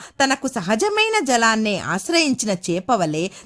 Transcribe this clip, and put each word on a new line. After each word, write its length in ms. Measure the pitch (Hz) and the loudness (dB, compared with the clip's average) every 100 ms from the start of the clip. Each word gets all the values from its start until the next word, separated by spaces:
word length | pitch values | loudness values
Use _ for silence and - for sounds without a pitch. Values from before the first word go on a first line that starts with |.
| - - | -6 -2
తనకు 240 | 269 277 262 | 0 0 -2
సహజమైన 800 | 240 175 220 415 415 440 440 277 | -4 -2 0 2 2 2 2 2
జలాన్నే 520 | 240 226 220 220 185 | 2 4 2 0 -2
ఆశ్రయించిన 720 | 117 170 - 339 302 247 214 | -2 -4 0 2 2 0 -2
చేపవలే 800 | 185 - 175 185 233 165 151 185 - | -2 -2 -4 0 0 2 0 -4 -8